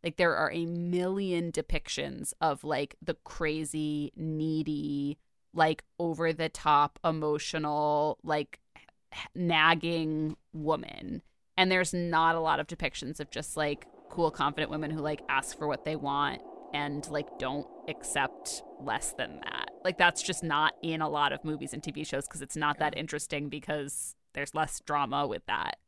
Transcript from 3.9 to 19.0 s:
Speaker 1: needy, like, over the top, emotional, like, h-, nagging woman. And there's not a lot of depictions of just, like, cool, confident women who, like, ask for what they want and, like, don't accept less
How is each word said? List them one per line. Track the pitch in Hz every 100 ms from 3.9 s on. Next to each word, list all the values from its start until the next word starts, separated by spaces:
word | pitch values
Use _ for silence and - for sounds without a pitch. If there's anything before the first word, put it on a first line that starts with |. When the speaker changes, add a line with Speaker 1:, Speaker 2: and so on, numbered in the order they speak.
| 151 147 -
Speaker 1:
needy, | 160 156 156 156 151 147 151 143 143 147 _ _ _
like, | - 160 156 - _
over | 170 156 165
the | 160 160
top, | - 156 147 147 -
emotional, | 170 160 151 147 - 165 151 147 151 147 151 -
like, | - 151 147 - _ - - _ _
h-, | - -
nagging | - 175 160 156 165 165 165 160 156 156 151 _
woman. | 160 151 156 - - - - - _ _ -
And | 185
there's | 185 180 180
not | 170 165 165 165
a |
lot | 160 147
of | 147
depictions | 170 156 - 127 151
of | 147
just, | - - -
like, | 151 147 - - -
cool, | - 165
confident | - 143 147 151
women | 151 151
who, | 156
like, | 151 147 -
ask | 135 - -
for | 151
what | 139
they | - 156
want | 143 143 143 127 - - -
and, | 147 147 147 143
like, | 160 147 -
don't | 131 143 - - -
accept | 156 - 143 135 - - - - -
less | 139 110